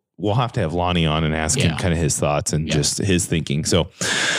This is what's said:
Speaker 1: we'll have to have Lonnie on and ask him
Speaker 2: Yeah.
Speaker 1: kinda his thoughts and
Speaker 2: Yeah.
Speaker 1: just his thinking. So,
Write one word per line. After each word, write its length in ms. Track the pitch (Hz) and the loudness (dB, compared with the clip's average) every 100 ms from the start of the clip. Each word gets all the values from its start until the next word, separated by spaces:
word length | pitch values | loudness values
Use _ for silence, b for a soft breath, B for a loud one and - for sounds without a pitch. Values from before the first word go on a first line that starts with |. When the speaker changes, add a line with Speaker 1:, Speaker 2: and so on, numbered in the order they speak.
| _ - | _ -4
Speaker 1:
we'll 160 | 101 104 | 0 0
have 160 | 117 | 0
to 60 | 120 | 0
have 140 | 82 | -2
Lonnie 320 | 87 87 87 80 | 0 0 2 2
on 180 | 78 | 2
and 120 | 78 78 | 0 0
ask 240 | 80 - | 0 0
him 120 | 85 | 0
Speaker 2:
Yeah. 60 | 80 | 0
Speaker 1:
kinda 180 | 95 82 | 0 0
his 200 | 76 - | 0 0
thoughts 340 | 76 73 - | 0 0 0
and 160 | 78 78 | -2 0
Speaker 2:
Yeah. 60 | |
Speaker 1:
just 240 | 76 71 - | 0 0 0
his 280 | 98 87 - | 0 0 0
thinking. 360 | 85 71 71 | -2 -2 -2
So, 260 | - 90 78 B B B B | 0 0 0 B B B B